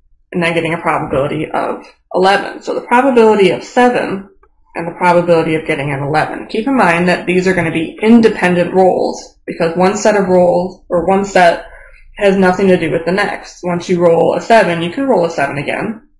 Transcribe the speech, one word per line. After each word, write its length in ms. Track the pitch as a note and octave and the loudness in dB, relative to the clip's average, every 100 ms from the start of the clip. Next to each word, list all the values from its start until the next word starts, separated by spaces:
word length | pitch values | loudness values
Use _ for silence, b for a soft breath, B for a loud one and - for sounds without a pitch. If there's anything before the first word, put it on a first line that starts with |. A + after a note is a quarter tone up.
| _ _ _ | _ _ _
and 100 | F#3 | -4
then 120 | E3+ | -2
getting 200 | E3 D#3+ | -2 -2
a 60 | E3+ | -4
probability 680 | E3+ D3 D3+ C#3 C#3+ D3 - | -4 -4 -4 -4 -2 -4 -6
of 380 | - A2+ - - _ _ | -6 -6 -8 -14 _ _
eleven. 480 | - F#3+ G3 - - | 0 2 2 -2 -10
So 120 | - | -8
the 120 | - - | -8 0
probability 640 | A#3+ C4+ A#3+ A3 G#3 F#3 | 2 4 4 4 6 2
of 140 | - | 0
seven 640 | - - B3 G#3 - F#3+ - _ _ _ _ | -2 2 2 2 -4 -8 -10 _ _ _ _
and 120 | - E3+ | -10 -10
the 60 | E3 | -2
probability 560 | F3+ F3 E3+ E3 D#3+ | 0 2 2 2 2
of 120 | D#3 D#3 | -2 -4
getting 240 | D#3 C#3+ | -6 -4
an 100 | C#3 | -6
eleven. 480 | C#3+ D3+ C#3+ - - | -4 -2 -2 -6 -8
Keep 180 | G#3+ A3 | -6 -2
in 100 | C4+ | 2
mind 320 | F#3 E3+ F3+ | 2 2 0
that 180 | F3 - | 0 0
these 200 | F3+ F3+ | 0 0
are 80 | |
gonna 180 | F3+ E3 | 0 -2
be 260 | E3 D#3+ - | -4 -6 -2
independent 720 | G#3+ A#3 A3 - F3+ F3 F3 | 4 6 6 2 0 0 0
rolls 640 | F#3 F#3 - - - - _ - | 2 2 2 -2 -6 -14 _ -14
because 300 | - E3+ E3 | -4 -4 0
one 200 | F#3 G#3+ | 0 2
set 200 | A3+ G3+ | 0 0
of 120 | F3+ | 2
rolls, 560 | F3+ F3+ F3 F#3 - _ | 2 2 2 -4 -10 _
or 180 | F3+ E3 | -4 0
one 180 | F#3+ | 0
set, 420 | G3+ F#3+ F3 D#3 - B B B B - | 0 4 4 2 -6 B B B B -2
has 200 | G3+ F#3+ | 0 2
nothing 320 | F#3 F3+ G3 | 2 2 2
to 100 | F3 | 2
do 120 | E3 | 0
with 160 | E3 E3 | -4 -2
the 60 | |
next. 480 | F#3+ G3+ - - - | -2 -4 -6 -14 -12
Once 260 | F3+ F3 E3+ | -8 -6 -2
you 120 | F3+ | 0
roll 340 | F3 E3 F3 | 2 4 2
a 60 | F3+ | -2
seven, 420 | F3+ A3+ F3+ E3+ | 2 2 4 -2
you 80 | E3+ | -4
can 160 | A3 C#4 | -4 0
roll 180 | G#3+ | 0
a 60 | E3+ | 0
seven 260 | E3+ C#3 C#3 | -2 -4 -4
again. 520 | C3+ - G3 A3 - _ | -6 -6 -6 -10 -16 _